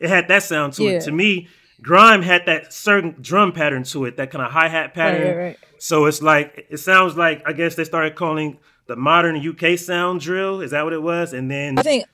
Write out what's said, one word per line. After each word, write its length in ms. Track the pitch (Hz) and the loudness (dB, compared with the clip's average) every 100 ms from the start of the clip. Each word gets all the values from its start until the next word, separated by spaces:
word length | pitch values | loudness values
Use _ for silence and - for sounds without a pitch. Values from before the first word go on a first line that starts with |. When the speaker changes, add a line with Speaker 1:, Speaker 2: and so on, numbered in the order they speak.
Speaker 1:
it 80 | 170 | 0
had 160 | 185 - | 0 2
that 140 | 196 | 0
sound 300 | 190 160 143 | 0 -4 -4
to 80 | 135 | -2
Speaker 2:
Yeah. 80 | 208 | -2
Speaker 1:
it. 120 | 180 | -2
To 100 | 151 | -2
me, 340 | 156 208 185 170 _ _ _ | 0 0 0 -6 _ _ _
grime 420 | 117 180 220 214 | 2 8 8 8
had 220 | 175 175 175 | 4 2 2
that 260 | 156 - | -2 -4
certain 400 | - - 202 170 143 | -6 0 0 0 -8
drum 320 | 127 185 202 | -2 2 2
pattern 320 | 160 151 135 | 0 -2 -2
to 200 | 127 147 127 | -6 -6 -6
it, 100 | 120 | -6
that 140 | 135 | -8
kinda 160 | 143 123 | -8 -4
hi-hat 380 | 147 160 160 147 | 0 0 0 -4
Speaker 2:
Right, 80 | |
Speaker 1:
pattern. 420 | 170 160 175 180 175 | -2 -2 0 -2 -4
Speaker 2:
right, 60 | |
right. 140 | 175 - _ _ | -8 -12 _ _
Speaker 1:
So 260 | - 160 151 | -2 2 2
it's 140 | 147 | 2
like, 440 | 151 151 147 - - | 2 2 2 -8 -16
it 80 | 147 | -8
sounds 380 | 185 190 185 156 | 2 4 4 2
like, 260 | 170 151 147 | 0 0 -4
I 60 | |
guess 200 | 151 170 | -4 -4
they 100 | 165 | -4
started 300 | 160 170 156 | -4 -2 -4
calling 440 | 156 170 156 151 139 _ _ - | -4 -4 -4 -6 -10 _ _ -14
the 100 | 120 | -4
modern 400 | 135 165 170 156 | 2 4 4 -2
U 180 | 147 | -6
K 220 | 165 165 175 | -4 -2 -2
sound 440 | 175 175 180 180 | -2 -2 -2 -4
drill. 400 | 143 185 190 190 | -6 -4 -4 -6
Is 120 | 147 | -6
that 100 | 147 | -4
what 80 | 156 | -4
it 100 | 160 | -4
was? 300 | 160 170 170 | -4 -4 -6
And 180 | 127 131 | -8 -8
then 280 | 139 143 135 | -6 -4 -2
Speaker 2:
I 40 | |
think 220 | 294 277 - | -2 -2 -4